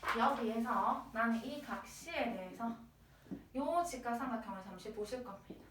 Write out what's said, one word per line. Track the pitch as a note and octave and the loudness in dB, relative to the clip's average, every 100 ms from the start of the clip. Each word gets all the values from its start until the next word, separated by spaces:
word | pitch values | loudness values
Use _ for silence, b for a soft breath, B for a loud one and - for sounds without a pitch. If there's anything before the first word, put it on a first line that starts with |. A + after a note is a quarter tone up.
| - A3+ | 0 4
여기에서 | B3 C4 A3+ A3+ A3+ - - - - | 6 4 2 2 2 4 4 2 0
나는 | A3+ A#3 A3+ | 2 4 4
이 | C4 D4 | 0 -6
각 | - - - | -4 -6 -8
C에 | - D#4+ E4 A#3 | -12 -6 0 0
대해서 | F#3+ F#3 F#3 A#3 A3+ - - B B B B B B3+ | 0 -6 -4 -4 -4 -10 -20 B B B B B -2
요 | D4 E4+ | 2 2
직각삼각형을 | E4+ B3+ A#3+ A#3 B3+ A#3 G#3+ F#3+ | 2 -2 -2 0 0 -2 -4 -8
잠시 | G3 F3+ G#3+ | -8 -10 -8
보실 | A3 G#3 B3+ | -6 -4 -4
겁니다. | A#3+ F#3+ - E3 - | -6 -12 -12 -16 -16